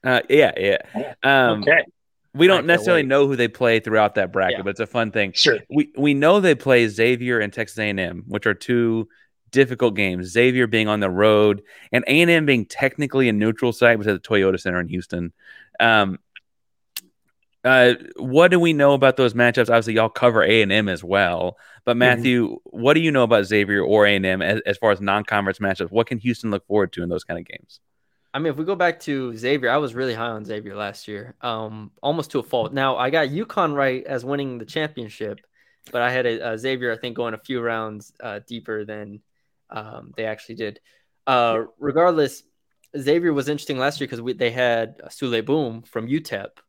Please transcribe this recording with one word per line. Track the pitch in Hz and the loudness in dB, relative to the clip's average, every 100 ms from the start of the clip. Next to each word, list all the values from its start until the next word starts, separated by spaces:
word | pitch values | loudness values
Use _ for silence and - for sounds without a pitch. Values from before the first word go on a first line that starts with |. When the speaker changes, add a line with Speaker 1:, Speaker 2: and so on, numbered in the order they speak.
Speaker 1:
Uh, | 131 123 - | 2 0 4
yeah, | 143 127 - | 4 4 2
yeah. | 98 95 - 214 151 - | 0 0 -2 -10 -10 -2
Speaker 2:
Oh, | 135 | 2
Speaker 1:
Um, | 139 123 107 | 4 4 2
Speaker 2:
okay. | 104 160 - _ _ _ _ | 2 0 0 _ _ _ _
Speaker 1:
we | 143 180 | 2 4
Speaker 3:
I | |
Speaker 1:
don't | 185 | 4
Speaker 3:
can't | 156 | 2
Speaker 1:
necessarily | 170 202 170 | 0 4 2
Speaker 3:
wait. | 139 | 2
Speaker 1:
know | 139 139 | 2 2
who | 131 | 2
they | 117 | -2
play | - 123 113 | 0 2 2
throughout | 110 110 104 | 2 2 2
that | 104 92 | 2 -2
bracket, | 95 92 95 | 0 -2 -2
Speaker 3:
Yeah. | |
Speaker 1:
but | 95 | -6
it's | 98 | -6
a | 110 | -6
fun | 123 113 | -4 -2
thing. | 110 101 | -2 -4
Speaker 2:
Sure. | - - 110 - | 0 2 0 -2
Speaker 1:
We, | 147 147 - | -2 -2 -2
we | 147 | 0
know | 139 151 202 | 2 4 4
they | 185 | 4
play | 143 139 127 113 | 2 4 2 2
Xavier | 101 117 123 123 120 | 0 0 0 -2 -4
and | 104 | -4
Texas | 107 107 - | -6 -10 -6
A | 107 | -4
and | 98 | -4
M, | 90 87 107 | -6 -8 -8
which | 101 110 | -4 -2
are | |
two | 101 - 120 117 113 110 _ _ _ _ | -4 -2 0 0 -2 -6 _ _ _ _
difficult | 135 131 123 123 | 2 2 2 0
games. | 101 98 90 90 | 0 -2 -2 -4
Xavier | 92 127 127 120 | 2 2 2 0
being | 110 107 | 0 0
on | 107 | 0
the | 98 | -2
road | 90 107 107 104 101 - - - | 2 4 6 4 2 -6 -20 -2
and | 123 - | -2 2
A | 147 | 2
and | 170 | 4
M | 170 151 | 4 2
being | 131 98 | 0 -2
technically | - 131 - 143 135 127 | -4 -4 -2 -4 0 2
a | |
neutral | 107 107 110 123 | 2 0 0 -2
site, | 113 120 113 | 2 4 4
but | 104 | 0
at | 95 | -2
the | - | 0
Toyota | 107 95 92 | 2 2 0
Center | 95 90 | -2 -4
in | 87 | -4
Houston. | 90 - 90 87 _ _ - - - | -8 -8 -8 -8 _ _ -20 -20 0
Um, | 113 110 98 90 _ - _ _ _ _ _ - _ _ _ _ _ _ | 2 4 2 -4 _ -20 _ _ _ _ _ -20 _ _ _ _ _ _
uh, | 127 131 123 123 - - | 2 6 6 4 -6 -14
what | 127 135 180 | 0 4 6
do | 180 | 6
we | 170 | 2
know | 151 143 | 4 4
about | 139 135 131 | 6 4 4
those | 127 | 0
matchups? | 117 120 117 | 4 2 2
Obviously, | 113 117 110 | 4 2 2
y'all | 110 113 | 0 0
cover | - 123 113 | 2 2 4
A | 85 110 | 4 4
and | 101 | 4
M | 101 104 | 2 0
as | 87 | -4
well. | 87 98 92 87 90 - - - | -2 0 0 0 -4 -8 -20 -8
But | - | -4
Speaker 3:
Mm-hmm. | 117 | 2
Speaker 1:
Matthew, | 123 120 120 123 113 - | 2 2 2 0 0 -6
what | - 98 120 | -16 -2 2
do | 156 | 4
you | 165 | 2
know | 143 | 2
about | 117 113 95 | 4 2 2
Xavier | 107 101 101 | 0 0 0
or | 78 107 104 | 2 4 4
A | |
and | 101 95 | 2 0
M | 92 | -2
as, | 82 110 - | -2 -2 -2
as | 101 | -2
far | 113 | 0
as | 98 | 0
non-conference | 101 101 107 104 98 95 | 0 -2 0 -2 -2 -2
matchups? | 101 95 87 | -4 -2 -2
What | 104 117 | -2 -2
can | 120 | -4
Houston | 113 117 113 | -4 -4 -4
look | 101 _ | -6 _
forward | 104 95 | -2 -2
to | - | -4
in | 87 | -6
those | 87 | -8
kind | - 85 | -8 -12
of | 85 | -12
games? | - _ _ _ _ _ _ _ | -20 _ _ _ _ _ _ _
Speaker 3:
I | 139 | -6
mean, | 160 | -6
if | 139 | -6
we | 160 | -6
go | |
back | 190 175 165 | -2 -2 -2
to | - 139 127 | -8 -6 -6
Xavier, | 110 123 143 123 | -6 -2 -2 0
I | 135 | 0
was | 143 | -2
really | 117 131 | -6 -6
high | 113 117 | -4 -6
on | 110 | -8
Xavier | 104 107 101 101 | -10 -10 -10 -10
last | 101 101 - | -10 -10 -14
year, | 104 120 - | -14 -14 -12
um, | 123 113 110 110 104 _ | -8 -8 -10 -14 -18 _
almost | 139 160 151 | -6 -4 -4
to | 143 | -6
a | |
fault. | - 127 110 | -4 -4 -4
Now, | 139 135 127 | -2 -2 -2
I | 127 | -2
got | 160 143 | 0 -2
uconn | 151 226 - 165 | -4 -8 -4 -2
right | 143 139 127 | 0 -2 -2
as | - 131 123 | -6 -10 -6
winning | 143 139 123 | -6 -6 -10
the | 107 | -10
championship, | - 151 151 110 - 110 - _ _ _ _ - | -8 -8 -10 -16 -10 -10 -10 _ _ _ _ -10
but | 123 | -4
I | 120 | -2
had | 127 123 | 0 -2
a, | 113 117 | -4 -6
a | 113 | -6
Xavier, | 127 131 123 | -4 -4 -4
I | 113 | -6
think, | 123 117 | -8 -6
going | 120 | -6
a | 110 | -8
few | - 127 | -8 -6
rounds, | 117 113 110 107 - _ | -4 -6 -8 -12 -18 _
uh, | 120 104 107 | -14 -14 _
deeper | 117 110 107 | -16 -8 -8
than, | 104 107 104 107 _ _ _ _ _ | -8 -12 -14 -18 _ _ _ _ _
um, | 110 107 - - - | -14 -14 -18 -18 -10
they | 110 | -10
actually | 107 - 117 | -10 -14 -12
did. | 107 104 _ _ _ _ - | -12 -12 _ _ _ _ -2
Uh, | 127 117 113 113 _ | 0 2 0 -6 _
regardless, | 143 139 175 160 139 - _ _ _ _ _ 151 | -4 2 2 2 -2 -4 _ _ _ _ _ -8
Xavier | 135 165 170 | 0 0 2
was | 143 131 | -2 -4
interesting | 147 - 135 | -6 -6 -4
last | 131 147 | -4 -4
year | 131 | -10
'cause | 117 | -8
we, | 117 | -8
they | 117 123 | -4 -4
had | 123 123 117 113 - - | 0 0 0 -4 -10 -20
Sule | - 131 113 | -10 -4 -4
Boom | 107 151 135 113 | -2 -2 -2 -8
from | - 117 113 | -12 -10 -6
utep | 147 156 104 98 _ | -6 -6 -10 -12 _